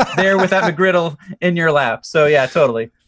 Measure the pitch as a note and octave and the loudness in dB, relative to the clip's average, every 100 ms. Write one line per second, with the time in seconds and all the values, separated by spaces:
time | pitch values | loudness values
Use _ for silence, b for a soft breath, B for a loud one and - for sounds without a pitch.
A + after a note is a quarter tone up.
0 | - - F#3+ G3 F#3 F#3+ E3+ D#3+ F#3+ F3+ | -2 0 0 2 0 0 0 0 0 0
1 | E3+ D3+ F#3 G3 F3+ E3+ E3 D3 B2 A2+ | -2 -8 -18 -4 -2 0 0 0 0 -4
2 | - D#3+ D3 D3 B2+ E3+ C3+ A2+ A2+ _ | -4 0 4 2 2 0 0 0 -8 _